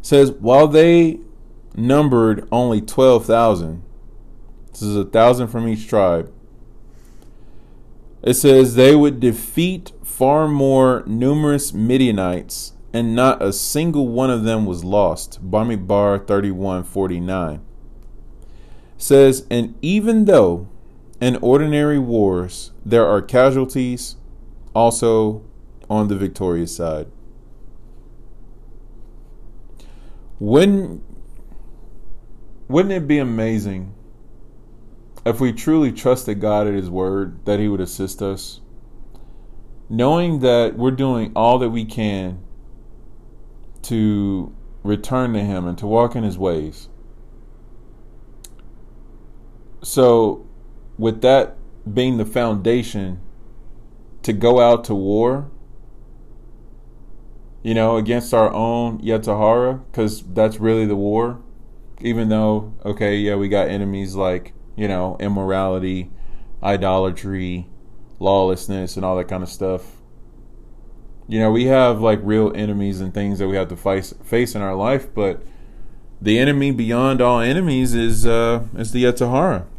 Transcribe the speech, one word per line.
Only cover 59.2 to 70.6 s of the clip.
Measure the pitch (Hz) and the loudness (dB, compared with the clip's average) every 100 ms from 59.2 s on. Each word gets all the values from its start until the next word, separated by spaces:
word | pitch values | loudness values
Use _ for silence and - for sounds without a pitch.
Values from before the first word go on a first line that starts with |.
| 110 104 | -2 0
Hara, | 107 117 127 131 - | 2 4 2 -4 -8
'cause | - 110 107 - | -4 -2 -4 -8
that's | 92 110 107 | 0 0 2
really | 110 113 107 | 0 0 0
the | 101 | 0
war. | 101 107 120 123 - - - - - - | 0 0 -2 -6 -16 -20 -20 -20 -18 -8
Even | 120 113 110 | -4 -2 0
though, | 107 107 107 107 - | 2 2 0 -4 -8
okay, | 104 104 104 104 | -6 -2 0 0
yeah, | 104 101 | 0 0
we | 101 | 0
got | 101 82 | 0 0
enemies | 101 98 98 95 95 | -2 -4 -4 -6 -4
like, | 95 92 - - - | -2 -2 -8 -18 -16
you | - 104 | -6 -4
know, | 92 92 92 | -2 -4 -4
immorality, | - 101 95 95 95 92 92 92 87 - - - - - | -4 -2 -2 -2 -2 -2 -4 -6 -8 -8 -6 -6 -8 -6
idolatry, | 98 101 92 95 95 90 98 95 92 90 90 - - - - - | -2 0 0 0 0 -4 -6 -6 -6 -6 -10 -16 -16 -16 -16 -4
lawlessness, | 98 98 95 90 - 98 92 - | 0 2 2 0 -4 -6 -6 -6
and | |
all | 92 92 | -4 -4
that | 90 | -4
kind | 95 | -6
of | 90 | -8
stuff. | - 95 92 - - - - - - - - | -6 -4 -4 -8 -20 -20 -20 -20 -20 -20 -20